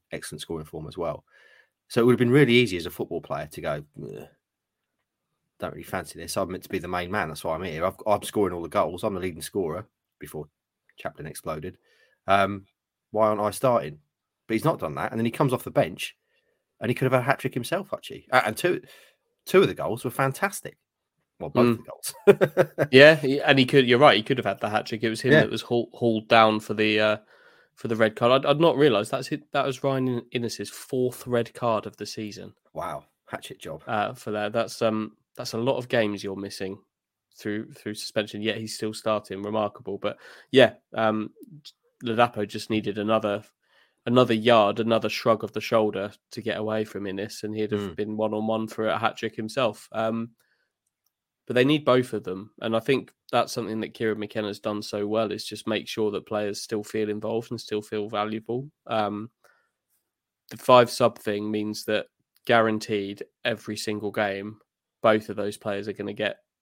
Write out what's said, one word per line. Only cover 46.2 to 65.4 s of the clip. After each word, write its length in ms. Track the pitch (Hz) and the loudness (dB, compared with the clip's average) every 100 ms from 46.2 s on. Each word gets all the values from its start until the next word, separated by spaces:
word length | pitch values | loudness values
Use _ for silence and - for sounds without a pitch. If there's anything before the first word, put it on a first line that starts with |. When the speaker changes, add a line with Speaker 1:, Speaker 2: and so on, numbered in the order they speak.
| _ | _
Speaker 2:
to 100 | - | -10
get 140 | 110 92 | -6 -4
away 240 | 107 110 | -4 -4
from 220 | 107 95 101 | -4 -8 -8
Innes, 380 | 95 107 - | -6 -8 -10
and 100 | 107 | -8
he'd 160 | 107 107 | -4 -2
have 100 | 104 101 | -2 -4
Speaker 1:
Mm. 40 | 82 | -6
Speaker 2:
been 200 | 107 107 | -6 -4
one 160 | 107 | -2
on 120 | 107 110 | -2 -2
one 180 | 110 110 | -2 -4
for 220 | - 110 | -4 -2
a 100 | 98 | -2
hat 180 | 110 - | -2 -4
trick 180 | 110 - | -8 -8
himself. 520 | 110 135 120 - - | -8 -2 -2 -4 -10
Um, 380 | 113 110 113 117 _ _ _ _ _ _ _ _ _ _ _ - | -6 -4 -4 -8 _ _ _ _ _ _ _ _ _ _ _ -2
but 80 | |
they 100 | 123 | 2
need 200 | 131 151 | 4 4
both 280 | 147 127 123 | 4 2 2
of 120 | 107 | -4
them, 260 | 92 92 107 - | -6 -10 -12 -8
and 160 | 110 113 | -2 -2
I 40 | |
think 300 | 127 127 - _ _ | 0 0 -2 _ _
that's 200 | 123 - | -2 -2
something 280 | 127 104 110 | -4 -6 -6
that 140 | 110 | -6
Kieran 240 | - 113 107 | -4 -4 -2
McKenna's 420 | 101 113 104 101 | -6 -6 -6 -6
done 220 | 110 104 | -6 -6
so 240 | 104 104 104 | -6 -6 -2
well, 260 | 107 107 | -2 -2
is 120 | 98 - | -4 -10
just 200 | 107 - | -10 -4
make 220 | 107 - | -4 -4
sure 220 | - 107 | -4 -2
that 160 | 98 - | -2 -4
players 340 | 107 104 104 | -4 -4 -6
still 200 | - 110 | -6 -6
feel 240 | 104 110 107 | -4 -4 -4
involved 420 | 104 107 113 117 | -4 -4 -4 -6
and 80 | 117 | -10
still 200 | - 107 | -6 -8
feel 280 | 104 107 104 | -6 -6 -4
valuable. 640 | 107 107 110 110 120 147 _ - | -4 -4 -6 -6 -8 -8 _ -6
Um, 440 | 113 104 104 110 _ _ _ _ _ _ _ _ _ _ _ - | -2 -2 -4 -10 _ _ _ _ _ _ _ _ _ _ _ -20
the 80 | 117 | -4
five 320 | - 123 120 | 6 8 8
sub 280 | - 117 - | 4 0 0
thing 320 | - 104 107 | -4 -4 -2
means 340 | 107 107 107 - | -4 -4 -6 -2
that 200 | 104 - _ _ _ | -4 -4 _ _ _
guaranteed 800 | - 117 110 110 110 104 98 101 - _ 120 | 2 4 4 0 -2 -4 -4 -8 -14 _ -6
every 300 | 110 - 104 | -6 -6 -8
single 320 | - 104 104 | -6 -6 -4
game, 480 | 104 101 98 104 107 _ _ _ _ | -2 -2 -4 -8 -14 _ _ _ _
both 280 | 113 110 107 | 2 2 0
of 60 | |
those 200 | 101 | -6